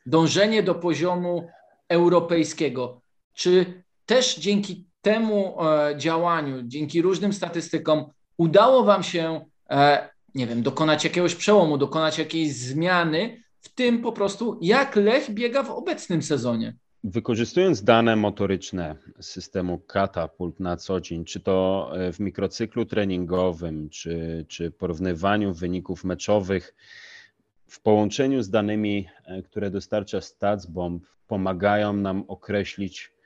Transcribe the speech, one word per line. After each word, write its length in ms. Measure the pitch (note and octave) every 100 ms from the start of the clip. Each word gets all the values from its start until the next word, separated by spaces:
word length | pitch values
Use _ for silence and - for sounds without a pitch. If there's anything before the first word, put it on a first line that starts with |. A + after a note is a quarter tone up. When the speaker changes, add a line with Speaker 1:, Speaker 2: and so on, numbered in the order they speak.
| -
Speaker 1:
dążenie 580 | D#3 D#3+ D3+ G#3 A3
do 120 | F3+ E3+
poziomu 720 | F3 C#3+ F3 F3+ F3 F3 E3+ - _ _ _
europejskiego. 1120 | E3+ F3 F3 E3+ E3+ D#3+ - D3+ B2 B2 - _ _ _
Czy 500 | - F3+ F3+ F3+ F3+ _ _ -
też 300 | B3 B3+ -
dzięki 500 | D#3 G3+ G3+ F3+ - _
temu, 560 | G3 A3 A3+ G#3 F#3+ - D#3+
e, 320 | D3+ D3 D3
działaniu, 680 | D3 E3 E3+ E3 D3 C3
dzięki 380 | A#2+ C#3 D3 E3
różnym 320 | E3+ F#3 G3+
statystykom 720 | - F3 E3+ D#3+ D#3+ D#3 D#3 D3 _ _ -
udało 460 | E3 F#3 A#3 C4
wam 200 | G#3 G3
się, 420 | F3+ E3+ D#3+ D#3+ - _ -
e, 400 | C#3 C#3+ C#3+ - _ _ C3+
nie 120 | A#2+
wiem, 160 | A#2
dokonać 400 | A#2+ C3+ D#3 D3+
jakiegoś 320 | - F3+ F3 F3
przełomu, 420 | - G#3 E3+ C#3+
dokonać 400 | C#3 D#3 D#3+ D3+
jakiejś 360 | D#3 E3 D#3
zmiany 920 | B2 B2 C#3 E3+ F3+ E3+ D#3 A3 - _ _
w 80 | -
tym 320 | - B3 A#3
po 100 | A#3
prostu, 480 | A3 G3 G3 A#3 -
jak 340 | E3+ B3 C4+ A3
Lech 380 | G3+ B3+ C#4+
biega 300 | G#3 A#3+ C4
w 80 | A3+
obecnym 500 | A#3+ F4+ D#4 - E3+
sezonie? 540 | - C#3+ A#2+ A2+ A2+ - _ _
Speaker 2:
Wykorzystując 800 | G#2+ F#2 G#2+ A2 A#2 - F#3+ C3
dane 320 | G2+ A2+ A#2 A2
motoryczne 800 | G#2 G#2 G2 F#2+ - F#2+ E2 D#2 - -
z 60 | -
systemu 540 | - - G2 F2+ F2
Katapult 800 | - G2 G2 - D#2+ - F2 D#2+
na 180 | F2+ F2
co 240 | - F#2+
dzień, 240 | E2 E2 E2
czy 140 | -
to, 520 | F#2 F#2+ F#2 F#2+ C#2+ E2
e, 180 | F#2
w 60 | F2
mikrocyklu 640 | G2+ - F#2+ - A2 - A#2
treningowym, 1040 | G#2+ G2+ F2+ F2 F2+ F#2 E2 E2+ D#2 D#2
czy, 560 | - E2 E2+ E2 E2 D#2
czy 240 | - E2+
porównywaniu 800 | - F2+ D#2+ F#2 E2+ G2 G#2+ G2+
wyników 500 | E2 F2+ F2+ E2+ F2+
meczowych, 720 | F#2+ F2 - G#2 F#2 G2 - _ _ - - - - _ _ _ _
w 140 | -
połączeniu 640 | - G#2+ G#2+ - C3+ C3+
z 60 | G2
danymi, 580 | G#2+ G#2 G#2+ G#2+ G2+ F#2 - -
e, 160 | F#2
które 300 | F2+ - G2+
dostarcza 500 | F#2+ - G#2+ G2 G2
Statsbomb, 800 | - _ G2+ G#2 F2 E2 F2 F2 - _ _
pomagają 640 | G#2 F#2+ F#2 G2+ G#2 G#2
nam 300 | G2+ G2 F#2+ G2
określić 880 | G2 - G2+ F#2+ - G2 - - _